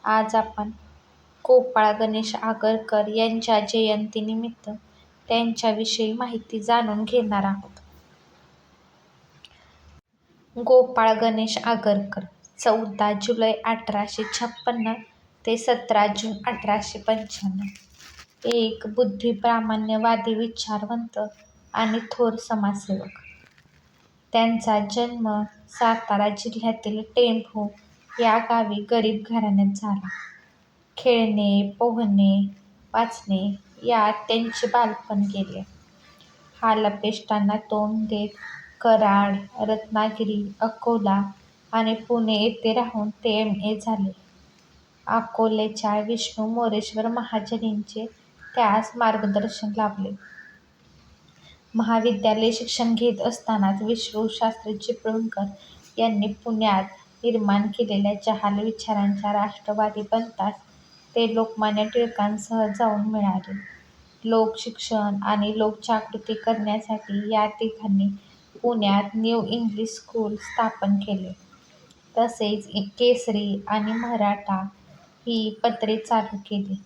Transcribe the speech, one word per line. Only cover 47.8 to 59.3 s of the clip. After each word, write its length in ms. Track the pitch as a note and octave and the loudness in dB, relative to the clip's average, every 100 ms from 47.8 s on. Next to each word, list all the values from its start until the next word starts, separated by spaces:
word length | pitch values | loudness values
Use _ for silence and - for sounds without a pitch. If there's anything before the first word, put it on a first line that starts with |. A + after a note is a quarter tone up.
| G#3 A3 A3+ - _ _ - | -6 -10 -10 -14 _ _ -6
त्यास 360 | - A3 G#3+ A3 | 2 4 4 0
मार्गदर्शन 760 | A#3+ A3+ A3 G#3 G3+ A3+ - G#3+ G#3 | 0 2 2 0 0 -2 -4 -6 -2
लाभले. 320 | G#3+ G3+ G3 G3 - - - - _ _ _ _ _ _ _ _ - - _ | -2 -2 -8 -8 -16 -20 -20 -20 _ _ _ _ _ _ _ _ -20 -20 _
महाविद्यालय 760 | A3 A3 A3+ A#3 G3+ A3 G#3+ A3+ | -2 2 2 2 2 2 4 2
शिक्षण 440 | A3+ A#3 - A#3 | 0 -6 -2 0
घेत 260 | A3+ A#3+ G#3 | 2 0 0
असतानाच 600 | B3 A#3 - A3 G3 G3 | -4 -4 -2 2 2 2
विष्णू 460 | G#3+ A3+ - G#3+ A3 | -2 -2 -2 -2 -2
शास्त्री 500 | - A3 A3 G#3+ G3+ | 0 -2 -2 -8 -6
चिपळूणकर 640 | - A3+ A3 A3+ A3+ G3+ G3+ - - - - - | -6 -4 -2 -2 -4 -4 -6 -8 -20 -20 -12 -2
यांनी 300 | A3+ G#3 G#3 | 0 2 -2
पुण्यात 560 | G#3 A#3 A3 G#3+ F#3+ G3 - - _ | -4 -4 0 2 2 0 -12 -20 _
निर्माण 380 | A#3 A3 G3+ G3+ G#3 | 0 0 2 2 0
केलेल्या 460 | - G#3+ G3+ G3+ G#3 | -2 0 2 0 0
जहाल 340 | A3+ G#3+ G#3 G3+ | -2 0 0 0
विचारांच्या 720 | A3 A3 - G#3 G3+ G3+ G#3 | -2 -4 -4 0 0 0 0